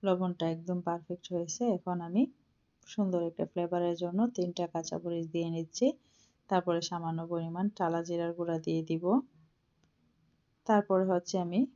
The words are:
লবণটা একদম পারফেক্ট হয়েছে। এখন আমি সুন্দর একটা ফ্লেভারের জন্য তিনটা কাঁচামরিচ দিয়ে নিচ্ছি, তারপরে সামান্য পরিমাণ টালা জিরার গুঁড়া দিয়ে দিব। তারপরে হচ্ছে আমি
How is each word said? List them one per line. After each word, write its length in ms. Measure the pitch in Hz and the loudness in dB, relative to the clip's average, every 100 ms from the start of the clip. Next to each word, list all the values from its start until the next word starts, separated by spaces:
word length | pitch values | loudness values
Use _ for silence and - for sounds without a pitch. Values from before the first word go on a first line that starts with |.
লবণটা 420 | 196 180 185 175 165 165 | 2 2 2 0 -2 -2
একদম 220 | 170 180 175 | -4 -4 -2
পারফেক্ট 380 | 170 165 180 - | -4 -6 -10 -4
হয়েছে। 300 | 175 170 - 240 185 | -4 -4 -2 0 0
এখন 220 | - 175 170 | -2 -4 0
আমি 140 | 185 269 - _ _ _ _ - | 2 2 0 _ _ _ _ -14
সুন্দর 340 | - 196 180 170 | -2 2 2 0
একটা 160 | 165 165 | -2 -4
ফ্লেভারের 440 | - 175 175 175 170 | -2 0 2 2 0
জন্য 160 | 175 180 240 247 | -2 2 2 2
তিনটা 280 | 180 175 175 | -4 -2 -4
কাঁচামরিচ 580 | 170 165 165 170 170 165 | -4 -4 -6 -4 -4 -2
দিয়ে 180 | 165 165 | -2 -2
নিচ্ছি, 380 | 165 165 - 254 311 _ _ _ _ _ | -2 -4 0 0 0 _ _ _ _ _
তারপরে 300 | 190 180 170 170 | 0 2 0 0
সামান্য 300 | 175 165 165 165 | -4 -4 -4 -2
পরিমাণ 380 | 170 165 170 202 208 | -4 -4 -2 -2 0
টালা 260 | 175 170 | 0 0
জিরার 280 | 170 170 170 | -2 -2 -2
গুঁড়া 240 | 170 170 165 | -2 -2 -2
দিয়ে 220 | 160 165 | 0 -2
দিব। 200 | 160 165 175 233 - _ _ _ _ _ _ _ _ _ _ _ _ _ - | 0 -2 2 2 0 _ _ _ _ _ _ _ _ _ _ _ _ _ 2
তারপরে 360 | 214 202 190 185 | 4 4 2 4
হচ্ছে 240 | 180 175 190 175 | 2 0 -4 0
আমি 140 | 175 285 | 0 0